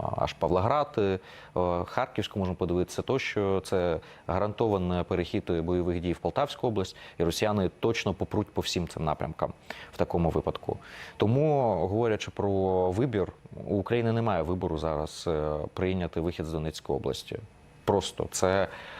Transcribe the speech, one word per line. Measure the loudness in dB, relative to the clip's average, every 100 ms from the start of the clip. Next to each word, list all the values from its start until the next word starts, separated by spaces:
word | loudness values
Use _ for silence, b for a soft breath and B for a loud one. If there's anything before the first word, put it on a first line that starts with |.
| -4 -2
аж | -2
Павлоград, | 0 2 4 4 2 0 0
е, | 2 0 B B B -2 0 0 -2
Харківську | -2 -2 -2 -2 0
можемо | 0 0
подивитися, | 0 2 0 -2
тощо | 0 0 0 0 2 0 0
це | 0 2 0 B B -2
гарантований | 0 0 2 2 2 2 0
перехід | 0 0 0 -2 0
бойових | 0 2 0 2 0
дій | 0
в | -2
Полтавську | -2 0 -2 -2 -2
область, | 0 -2 B B -2
і |
росіяни | 0 2 2 4 0 2
точно | 0 2 0
попруть | -2 -2 -2 -2
по | -2
всім | -2 -2 -2
цим | -2
напрямкам | -2 -2 -4 -2 -4 -4 B B B
в | -2
такому | 0 2 2
випадку. | 2 0 -2 -6 -8 B B B 0
Тому, | 2 4 4 4 2 2 2
говорячи | 2 2 0 -4
про | -2 0 2 4 4 4
вибір, | 2 2 2 -2 -4 -16 -10 -2
у | 0
України | 2 2 2
немає | 2 2 0
вибору | 0 0 0 0
зараз, | -2 -2 -4 -4 -2
е, | 0 0 -2 -4
прийняти | -2 0 0 -2 -2
вихід | -2 -2 -4
з |
Донецької | -4 -4 -6 -4 -2
області. | -2 -4 -8 -10 -12 -20 -20 -6 0
Просто | 2 0 -4 -6
це, | 2 2 4 0 B B